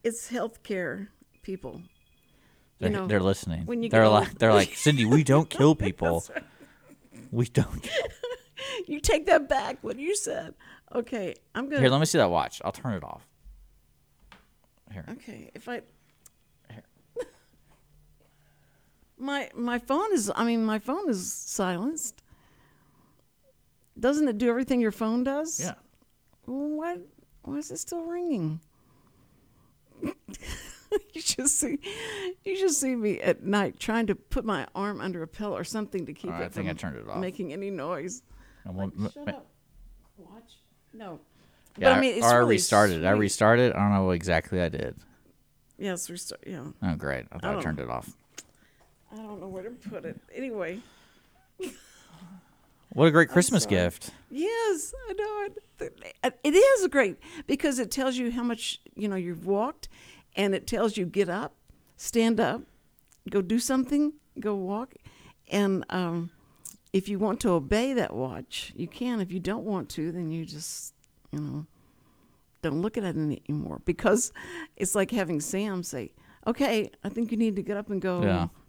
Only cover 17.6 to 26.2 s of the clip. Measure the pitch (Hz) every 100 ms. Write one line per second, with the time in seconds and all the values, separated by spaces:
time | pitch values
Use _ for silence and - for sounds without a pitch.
17.6 | _ _ _ _ _ _ _ _ _ _
18.6 | _ _ _ _ _ - 269 285 233 -
19.6 | 240 240 240 285 427 359 202 - 233 233
20.6 | 220 214 226 320 381 196 180 - - -
21.6 | 185 175 240 330 - - _ - _ _
22.6 | _ _ _ 554 _ _ _ _ _ _
23.6 | _ _ _ - 240 294 294 208 240 233
24.6 | 254 247 226 - 220 240 254 285 320 -
25.6 | 180 - _ _ _ _